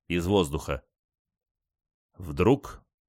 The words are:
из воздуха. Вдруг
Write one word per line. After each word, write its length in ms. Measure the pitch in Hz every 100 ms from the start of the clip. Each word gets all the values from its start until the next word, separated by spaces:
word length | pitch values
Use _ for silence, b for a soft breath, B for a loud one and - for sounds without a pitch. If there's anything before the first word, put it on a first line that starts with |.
| -
из 200 | 85 87
воздуха. 580 | 101 82 76 - 69 - _ _ _ _ _ _ _ _ _ _ _ _ -
Вдруг 640 | 92 71 87 139 - - _ _